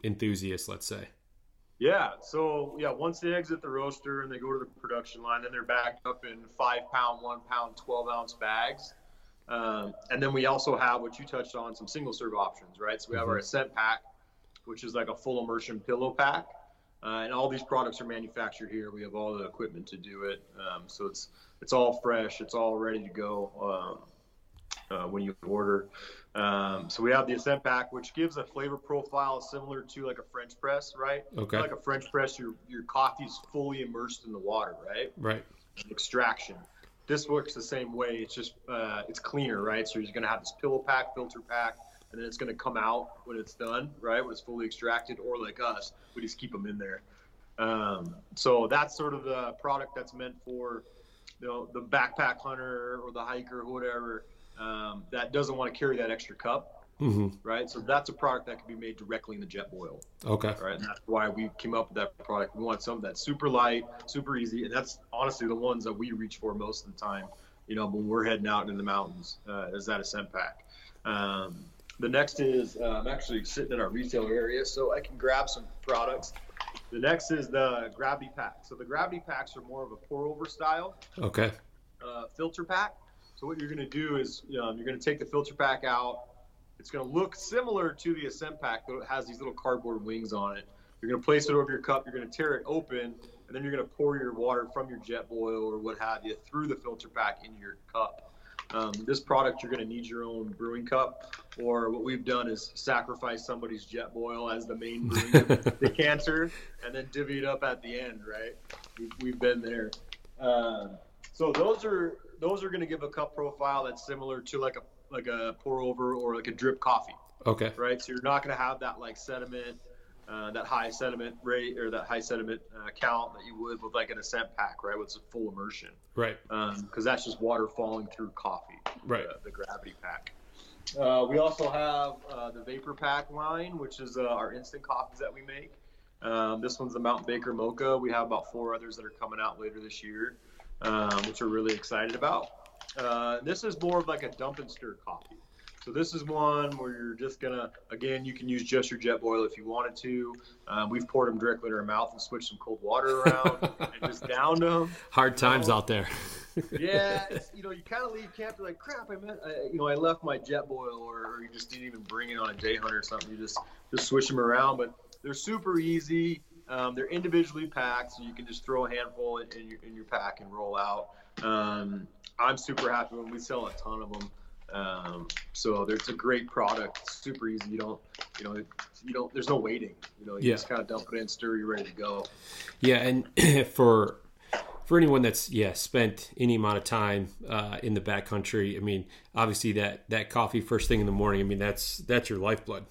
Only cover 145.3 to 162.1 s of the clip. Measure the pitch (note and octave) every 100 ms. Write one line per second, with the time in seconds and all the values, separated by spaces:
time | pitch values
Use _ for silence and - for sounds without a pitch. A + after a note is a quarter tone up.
145.3 | - - - - - B2+ C#3+ E3 E3 D3
146.3 | D3+ D3 D3 C#3+ C#3 B2+ A#2+ A#2+ A2+ C3
147.3 | - C3 B2 A#2 - - A2+ C3 C3 C3
148.3 | B2+ B2+ B2 - C3 B2+ A#2 A#2 A2+ A2+
149.3 | A2+ G#2+ G#2+ A2 A#2 A#2+ - B2+ B2 A#2+
150.3 | A#2+ - - - G#2 G#2+ A#2+ A#2+ C3+ A#2+
151.3 | A2 A#2 A#2 A2+ G#2+ G#2 G#2+ A#2 - -
152.3 | A#2+ - G#2 A2+ A2 G2+ B2 C3 C3 D#3+
153.3 | C3 E3+ - - - C#3+ - - - C3
154.3 | B2 D3 E3 E3+ E3+ E3+ E3+ - C3+ C3
155.3 | B2+ B2+ C3 A#2 G#2+ A2 G#2 F#2 - -
156.3 | - - E3 - C#3+ F3+ G3 G3 G3 G3
157.3 | - - G#3 F#3+ F3 - A#3 B3 A3 G3+
158.3 | - G#3+ G#3+ F#3 E3+ C#4+ C4 G#3 G3 G#3
159.3 | G#3+ D#3 D3 C#3+ D#3+ D3 C#3+ E3 E3 D3+
160.3 | B2+ C3+ C#3+ C#3 C3 B2 A#2 A#2 A#2 A2+
161.3 | A#2+ A#2 A#2 A#2 B2+ B2 A2+ G#2